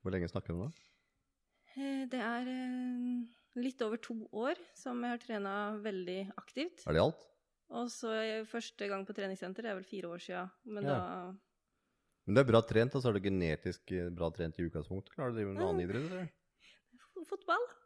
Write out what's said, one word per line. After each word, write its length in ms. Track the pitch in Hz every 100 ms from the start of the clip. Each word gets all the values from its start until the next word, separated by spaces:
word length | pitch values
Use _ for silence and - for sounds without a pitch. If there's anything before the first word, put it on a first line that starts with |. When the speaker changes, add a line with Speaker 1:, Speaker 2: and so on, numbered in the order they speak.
Speaker 1:
Hvor 100 | 95
lenge 160 | 95 85
snakker 240 | 98 -
du 0 |
om 100 | 85 117
da? 20 | - - _ _ _ _ _ _ _ _
Speaker 2:
Eh, 320 | 262 277 269 262
det 140 | 254
er, 260 | 220 233 254
eh, 1120 | 254 254 254 247 247 247 247 233 _ _ 240
litt 200 | 254 254
over 140 | 220 226
to 180 | - 226 220
år 220 | 208 247 349 349
som 280 | - 262 247
jeg 80 | 240
har 80 | 240
trenet 640 | 233 220 196 202 208 214
veldig 380 | 214 190 180 185 196 -
aktivt. 480 | - - 330 - -
Speaker 1:
Er 60 |
det 80 | 78
alt? 240 | 120 165 - _ _ _ _
Speaker 2:
Og 140 | 233 240
så 220 | - 233
er 120 | 220 220
jeg 220 | 220 220
første 340 | 233 226 - 202
gang 200 | 196 190
på 60 | 208
treningssenter, 460 | 196 190 180 190
det 60 | 226
er 80 | 190
vel 80 | 190
fire 220 | 202 175
år 80 | 175
siden, 300 | - 180 185 _ 254
men 180 | 208
Speaker 1:
Ja. 60 | 202
Speaker 2:
da 400 | 135 180 180 180 196 _ _ _ _ _ _ _ _ -
Speaker 1:
Men 80 |
det 60 | 107
er 100 | 135
bra 80 | 113
trent, 320 | - 107 120
altså 160 | 139 127
er 40 |
du 60 | 101
genetisk, 680 | 98 95 85 76 90 87 -
eh, 180 | 92 87
bra 180 | 85 85
trent 280 | 82 82 78
i 60 | 85
utgangspunktet? 460 | 80 73 98 -
Klarer 180 | - 131
du 0 |
å 60 | 113
drive 160 | 101
med 20 | 98
noen 120 | -
annen 100 | 135
Speaker 2:
Mm. 100 | 90
Speaker 1:
idrett, 200 | 107 156
eller? 200 | 185 175 _ _ _ - - _ 247
Speaker 2:
Fo-, 260 | - -
fotball. 400 | 311 392 - 359 494 -